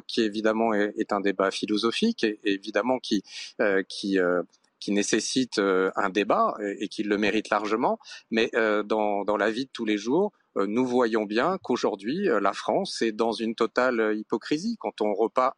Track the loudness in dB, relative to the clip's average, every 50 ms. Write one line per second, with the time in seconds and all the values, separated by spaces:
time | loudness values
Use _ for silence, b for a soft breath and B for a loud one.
0 | 0 -2 -2 0 0 0 0 0 0 2 2 2 2 2 2 2 2 0 0 -2
1 | -2 0 0 0 0 0 2 2 2 0 0 -2 -2 -2 0 0 0 0 0 2
2 | 0 0 0 0 -2 -2 -2 -2 -2 -2 -2 -2 -4 -4 -2 -2 0 0 0 -2
3 | -2 -2 -2 -2 -2 B B B B B B B 0 2 2 2 0 -2 -6 -6
4 | -4 0 2 2 2 2 2 0 -2 -4 _ _ _ _ _ -10 -6 -2 0 0
5 | 0 2 0 0 0 0 -2 -2 -2 -2 0 0 0 2 2 2 2 0 0 -2
6 | -2 -2 0 0 0 2 2 2 2 0 -2 -4 -6 -6 -6 -6 -8 -8 -6 -4
7 | -2 0 0 0 2 2 0 0 0 0 0 0 0 0 -2 0 0 0 -2 -4
8 | B B B B B B 0 0 0 2 2 2 2 2 2 2 0 0 0 0
9 | 0 0 0 0 0 0 0 2 2 0 0 -2 -6 -8 -8 -6 -2 -2 -2 0
10 | 0 0 2 2 2 0 -2 _ _ _ -4 -2 -2 0 2 0 2 2 2 2
11 | 2 2 2 0 0 0 0 0 0 0 0 -2 -2 -2 0 0 0 0 -2 -2
12 | -4 -4 -4 -2 0 0 2 2 2 0 0 -2 -2 0 0 0 0 -2 -4 -2
13 | -2 0 0 0 0 0 0 -2 -2 -2 0 0 -2 0 2 2 2 2 2 2
14 | 2 0 0 -2 -4 -4 -4 -4 -2 -2 -4 -2 -2 -4 -6 -4 -6 -6 -4 -2
15 | 0 0 0 2 0 0 2 2 2 2 0